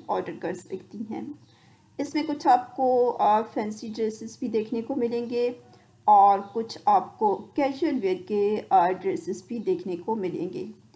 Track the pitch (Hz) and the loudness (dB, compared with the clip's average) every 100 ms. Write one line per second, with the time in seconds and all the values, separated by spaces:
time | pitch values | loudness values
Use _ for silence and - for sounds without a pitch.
0 | - 190 180 160 175 190 - 190 - 208 | -4 -4 -4 -6 -8 -8 -10 -12 -12 -12
1 | 214 - 254 294 - _ _ _ _ - | -10 -8 -10 -12 -20 _ _ _ _ -8
2 | 285 302 311 285 294 247 - - 262 254 | -4 -2 -2 2 4 4 2 -2 2 4
3 | 240 - 208 214 226 - 214 214 233 220 | 2 2 4 2 0 -4 -6 -8 -10 -4
4 | 220 214 226 - 247 220 220 233 226 269 | -4 -4 -12 -8 -4 -2 -2 -4 -4 -2
5 | 233 240 233 240 247 247 - - _ _ | -2 -2 -4 -2 -2 -4 -14 -20 _ _
6 | - 208 202 196 208 233 226 - - 269 | 6 8 8 6 0 -6 -8 -2 2 2
7 | - - 214 185 - - 277 269 320 262 | 2 0 0 0 -4 -2 -2 0 -2 0
8 | 190 185 - 208 202 214 - 196 175 185 | 0 -2 -2 0 2 0 4 4 4 2
9 | 196 139 175 208 - 233 190 170 190 170 | -2 -4 -4 -8 -8 -6 -2 -2 -4 -6
10 | - 226 180 - 175 - 214 - _ | -4 -4 -4 -4 -6 -8 -12 -16 _